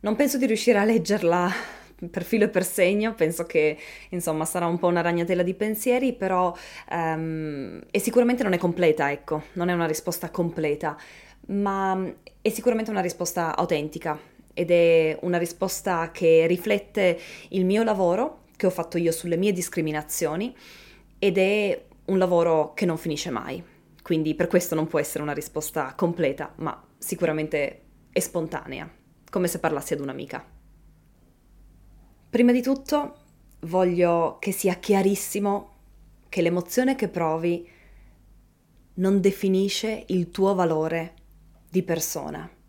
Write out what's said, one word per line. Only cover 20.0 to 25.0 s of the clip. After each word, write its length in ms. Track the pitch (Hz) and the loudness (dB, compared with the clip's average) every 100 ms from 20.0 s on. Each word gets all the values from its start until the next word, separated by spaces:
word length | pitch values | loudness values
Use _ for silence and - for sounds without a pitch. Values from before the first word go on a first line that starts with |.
| 151 - 160 156 233 - - - - - _ _ | -6 -4 -2 -2 -6 -8 -20 -20 -20 -20 _ _
ed 200 | 202 175 | 0 2
è 460 | 185 208 208 175 - - - | 2 2 0 -4 -6 -20 -2
un 120 | 190 | 2
lavoro 560 | 185 175 170 160 147 | 4 4 4 2 0
che 100 | - | 0
non 140 | 185 160 | -2 -2
finisce 320 | 170 143 175 | -4 -6 -6
mai, 320 | 117 - 131 170 _ _ _ | -6 -8 -12 -14 _ _ _
quindi 320 | - 165 156 | -2 0 0
per 140 | 156 170 | 0 2
questo 260 | 180 175 | 2 2
non 140 | 160 160 | -2 0
può 100 | |
essere 240 | 151 | -2